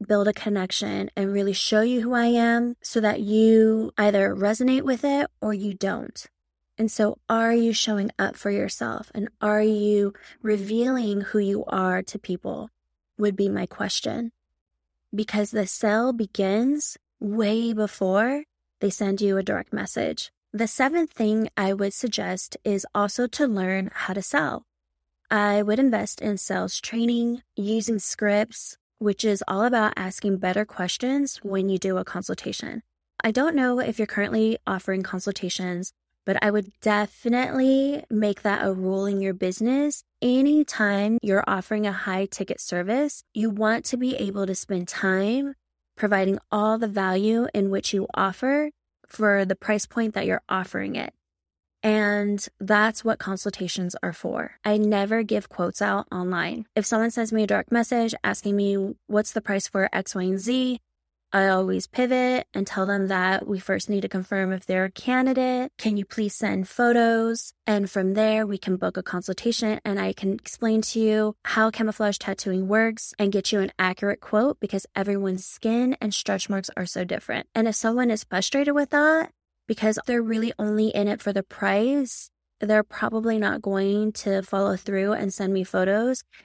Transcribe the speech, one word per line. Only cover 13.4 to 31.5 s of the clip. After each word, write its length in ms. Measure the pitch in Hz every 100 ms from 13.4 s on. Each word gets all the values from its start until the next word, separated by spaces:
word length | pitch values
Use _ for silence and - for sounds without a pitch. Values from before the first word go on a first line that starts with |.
| 196
my 160 | 196 185
question. 680 | - 190 - 220 214 233 _ _ _ _ _ _ _ -
Because 360 | 202 214 208 208
the 160 | 214 190
sell 480 | - 214 220 254
begins 840 | 233 202 - 190 208 262 294 - - _ -
way 540 | 202 220 208 220 233
before 680 | 214 208 - 190 196 240 294 - _ _ -
they 80 | 196
send 320 | - 196 196
you 160 | 202 190
a 60 |
direct 320 | 196 196 -
message. 580 | 208 196 - - - - _ _
The 140 | 208 226
seventh 460 | - 269 339 320
thing 380 | - 214 220 220
I 200 | - 196
would 180 | 196 202
suggest 640 | - 233 214 180 185 - -
is 220 | 214 196 -
also 320 | 208 202 - 247
to 200 | - 277
learn 440 | 202 185 190 190
how 220 | - -
to 80 | 190
sell. 420 | - 285 302 - _ _ _ _ _ _ -
I 300 | 214 208 208
would 180 | 208 220
invest 440 | 269 214 208 -
in 160 | 214 196
sales 420 | - 190 185 -
training, 640 | - 233 233 240 233 240 _
using 440 | - 202 220 214 214
scripts, 800 | - - 208 208 220 - - - _ -
which 240 | 208 196
is 180 | 220 196 -
all 160 | 190
about 300 | 240 240 214 -
asking 400 | 185 - 202 190
better 280 | 185 190
questions 760 | 214 - 180 - 247 277 277 -
when 260 | 202